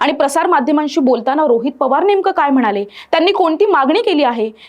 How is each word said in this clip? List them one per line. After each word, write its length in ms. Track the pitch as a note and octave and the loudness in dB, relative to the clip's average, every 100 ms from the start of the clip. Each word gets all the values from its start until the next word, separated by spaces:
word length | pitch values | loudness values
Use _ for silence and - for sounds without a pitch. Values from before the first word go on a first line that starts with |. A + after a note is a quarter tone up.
आणि 120 | C4 | -2
प्रसार 340 | D4+ C#4 D#4+ F4+ | 0 -2 0 0
माध्यमांशी 540 | D#4+ B3 D4+ D4+ D#4 | 0 0 -2 -2 -2
बोलताना 460 | C4 A#3+ A#3+ D4 D4+ | 0 0 -2 0 2
रोहित 260 | A#3 C4 | 0 -2
पवार 320 | - C4 B3+ | -2 0 0
नेमकं 260 | G4 G4 F#4+ | 2 0 0
काय 200 | E4+ C#4+ | 0 0
म्हणाले, 340 | C4 A3 G3+ | 2 0 -2
त्यांनी 480 | G3+ - - E4 F4 | -6 -12 -4 0 2
कोणती 340 | G4 E4 D#4+ G#4 | 2 0 0 2
मागणी 360 | D#4 C4+ F#4 | 2 2 0
केली 200 | A4+ D4+ | 0 0
आहे, 280 | B3+ A#3 A3 - | 0 -2 -6 -8